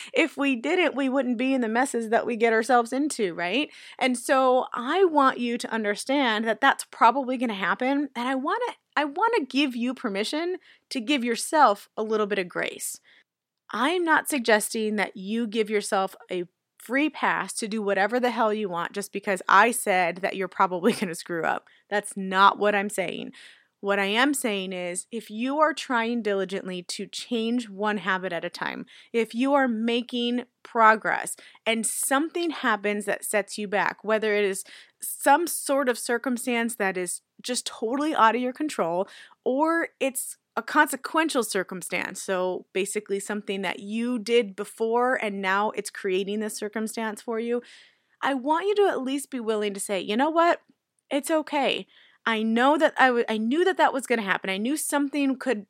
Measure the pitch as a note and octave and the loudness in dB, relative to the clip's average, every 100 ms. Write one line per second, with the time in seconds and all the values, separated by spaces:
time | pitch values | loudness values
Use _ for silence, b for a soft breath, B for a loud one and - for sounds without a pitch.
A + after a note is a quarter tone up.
0 | B - D#4 - C#4 B3 C4+ F#4 D#4+ B3+ | B 0 0 0 -2 0 0 2 2 2
1 | C4+ C4+ B3 A#3 C4 C4+ A3 A#3 C#4 A#3 | 0 0 0 0 0 2 2 2 0 -2
2 | A3 A#3 - A#3 A#3 A3 A3+ B3 A#3 C4 | 0 0 2 2 4 4 4 4 4 0
3 | D4 - F#3+ E3 F3 A#3+ D4+ B B B | -2 0 -4 -2 -2 -2 -4 B B B
4 | B3+ B3 - C4 C4 B3+ - - A#3+ F4+ | 0 0 2 4 6 4 0 -6 -2 2
5 | F#4+ D4 C4 - A#3+ A#3 - A3+ G#3 F#3+ | 4 6 4 4 -2 -4 -4 -4 -2 -4
6 | - C#4+ B3 G#3+ A3+ G#3+ C#4 - - - | 0 2 2 2 0 4 4 4 -4 4
7 | A#3 C4 B3 B3+ B3 F#3+ F3+ G3 B3+ C#4 | 4 4 -2 -2 -4 -2 -2 0 0 0
8 | C#4+ A#3 B3 C4+ D4 A4+ A#4+ - _ C4 | -2 -6 -4 -2 -2 -2 -4 -8 _ -2
9 | D4 D4 A4+ A#4 C4 C4 D4 A#3+ A#3+ B3+ | -2 0 2 2 0 0 0 0 -4 -4
10 | A3+ G3 A3 D4+ F4 F#4 b b b C4+ | -4 -2 -2 -2 -4 -6 b b b -8
11 | G#3+ C#4+ A#3+ A#3 - D#4 B3 G3+ - - | 0 0 0 -2 0 6 6 6 -4 -8
12 | A3 A3 G#3 G3 F3+ E3 - - - - | -2 0 0 0 -2 -4 -4 -6 -10 -12
13 | b b b _ _ _ _ G#3 C4+ F4+ | b b b _ _ _ _ -2 0 0
14 | E4 D4+ - D4 A#3 G#3+ - A3+ G#3+ G#3 | 2 2 2 -2 4 2 2 -4 -2 -2
15 | F#3 - F#3+ A3+ A#3 A3 G#3 G#3 - G3+ | -4 -4 -6 -4 -2 -2 0 -2 0 -2
16 | F#3+ - - F#3 F3 _ _ _ - C4 | -2 -6 -8 -6 -6 _ _ _ -4 0
17 | D4+ - G#3 E3 F#3 - A3 A3 G3+ F#3+ | 0 0 0 0 -2 -4 -4 -4 0 0
18 | G#3 B3 B3 A3+ A3 G#3+ G3+ E3+ E3+ G3+ | 2 2 0 0 0 0 -4 -4 -4 -6
19 | - G3 G#3 F#3 - F#3+ A#3 A#3 G#3 F#3 | -8 -8 -4 -2 4 6 6 2 0 2
20 | F3 F3 F#3 F#3+ F3+ - F#3+ F3+ G#3 - | 2 -2 -4 -4 -8 -2 0 2 0 0
21 | F#3+ E3 - E3+ D#3 - _ b b G#3 | -4 -6 -6 -2 0 -2 _ b b -4
22 | G3+ G3+ F#3+ F#3+ G3+ - G#3 G3+ G3+ - | -4 -8 -2 6 6 6 2 2 -2 -4
23 | F3 - - B B B B _ G3 G3+ | -6 -6 -12 B B B B _ -2 0
24 | G3 A3 C#4 C#4 A#3+ G3+ F#3 F#3 F3+ F3+ | 0 2 2 2 -2 -4 -6 -8 -6 -8
25 | - A3+ - G#3+ B3+ D4 D#4 - - A#3+ | -8 -12 -10 -6 -4 2 2 0 -2 -2
26 | A3+ A#3+ G#3 G3 F#3 G3 F#3 F3+ F3 - | 0 -2 0 -2 -2 -4 -8 -10 -10 -10
27 | F#3 - - A#3 A3+ B3 A3 F#3+ G#3+ G#3 | -10 -10 -6 -4 0 -2 -4 -4 -2 -2
28 | F3+ F#3 F#3 E3 F3 - - B1+ - B | -2 -2 -2 -6 -6 -6 -6 -6 -12 B
29 | B A#3 A3+ A3+ C4+ C#4+ B3+ A3 A#3 A#3+ | B -2 -2 0 2 4 4 0 0 0
30 | A#3+ B3 A#3+ A#3+ - _ - A#3 A3 A3 | -2 -2 -2 -2 -6 _ -6 6 8 8
31 | F3+ - - - B B A3 A3+ G#3+ - | 2 -2 -4 -12 B B -2 -2 -2 -4
32 | - C#4 D#4+ F4 E4+ - B3+ G#3 G#3 G#3 | 0 0 0 -2 -4 -2 0 0 0 -2
33 | G3+ - - G#3+ F#3+ - G3+ G3 E3 - | -2 -4 0 -2 -2 -6 -2 0 0 -2
34 | G3+ A3 G#3+ G#3 G3+ G3 - B B B | -2 0 2 2 0 -2 -10 B B B
35 | - - D4 D4 F4 - - C#4 B3+ A#3 | -12 -2 4 4 4 -4 0 0 2 -2
36 | - A#3 C4 A#3+ B3+ A#3 A#3 A3+ F#3+ F#3 | -2 -2 -2 -4 -2 -2 -2 -2 -2 -2
37 | F3+ - _ _ - B3 - - A3+ C4+ | -6 -8 _ _ -6 -6 -6 -6 -4 -2
38 | D4+ C#4+ A3 A#3 B3+ B3+ D#4 - E3+ F3 | 0 4 4 4 -4 -4 -6 -2 -2 0
39 | G3 B B B - C4 D#4+ E4 D#4 - | -4 B B B -4 0 2 0 -2 -4
40 | C4+ B3+ - - _ - A#3 D4+ D4+ C4+ | -4 -4 -10 -14 _ -10 -2 2 2 0
41 | - D#4+ E4 C4 A3 G3 F3 F#3 - F3+ | -2 0 0 0 -2 -2 -4 -8 -6 -6
42 | - F#3+ - F#3 F#3 F3+ - F#3+ G3+ G#3+ | -4 -8 -4 -2 0 -4 -6 -6 -4 -4
43 | G#3+ G3 - G#3 G#3 G3 F#3 - G3+ A3 | -4 -8 -6 -8 -6 -6 -4 -6 -6 -4
44 | A#3+ B3 G3+ A#3 G3+ F#3+ G3+ - A3+ A#3 | -2 -4 2 2 2 -6 -12 -4 -2 2
45 | B3 C4 G#3+ G3 F#3+ G3 G#3+ - G3+ - | 2 0 -2 -2 0 2 0 -2 -8 -8
46 | G3 F#3 G3 G#3+ G#3+ - G#3+ A3 A3 - | -2 -2 0 -4 -4 -6 -6 -4 -6 -4
47 | A3 G#3 - A3+ A#3 A#3+ B B B B | -6 -8 -6 -4 -2 -4 B B B B
48 | B B - C#4 C4 D#4+ G4 G#4 F#4+ C4 | B B -2 0 0 0 2 4 4 2
49 | C4 C#4 - C4 A3 G#3+ G#3 G3 - G3 | -2 -4 -4 -6 -2 0 -2 -4 -4 -4
50 | F#3+ A3 D4+ E4 E4+ - _ _ _ _ | 0 0 2 4 4 2 _ _ _ _
51 | _ C#4 - D#4 - D4 A#3+ - - b | _ -4 0 -2 0 0 0 0 -4 b
52 | b b A3+ A3 A3+ A3+ C4 D#4 D#4 - | b b -4 -2 0 4 4 6 2 4
53 | C4 A#3+ A3+ A3 A3+ D4+ F4+ F4 D4 C4 | 4 4 0 -2 0 2 2 4 2 2
54 | - A#3 G3 E3+ F#3+ F#3+ A#3 D#4 - C#4+ | -2 -2 0 -2 0 -4 -2 -4 -2 0
55 | C#4+ D4 C#4 C4 C4 A3+ | 0 0 0 0 -2 -4